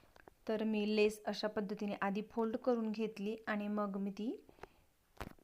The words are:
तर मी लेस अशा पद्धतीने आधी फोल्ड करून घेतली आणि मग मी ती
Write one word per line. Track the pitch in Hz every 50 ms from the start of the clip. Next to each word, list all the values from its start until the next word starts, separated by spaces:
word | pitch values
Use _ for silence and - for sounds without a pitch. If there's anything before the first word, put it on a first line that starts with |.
| - - - - - - - _ -
तर | - 220 214 220
मी | 220 220 214 208
लेस | 208 214 214 208 214 208 - -
अशा | - 208 202 - 214
पद्धतीने | 214 226 208 190 208 202 214 202 202 - -
आधी | 202 196 208 208 -
फोल्ड | - 233 226 226 220
करून | 247 - 262 247 233 220 220
घेतली | 208 208 226 214 220 - 196 208 220 220 - -
आणि | 214 208 208 208
मग | 208 208 208 202 190
मी | 202 196 202
ती | 196 - 208 233 370 440 - - - - - - - - - _ _ _ _ _ - - - - - -